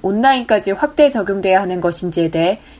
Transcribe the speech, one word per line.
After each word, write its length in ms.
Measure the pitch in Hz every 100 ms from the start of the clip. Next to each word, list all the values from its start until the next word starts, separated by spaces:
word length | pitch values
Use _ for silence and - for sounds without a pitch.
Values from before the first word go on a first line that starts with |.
온라인까지 720 | 190 208 269 262 233 214 190
확대 360 | 202 302 311 294
적용돼야 520 | 254 196 196 190 185
하는 200 | 190 180
것인지에 500 | 170 170 180 170 165
대해 300 | 165 170 220 -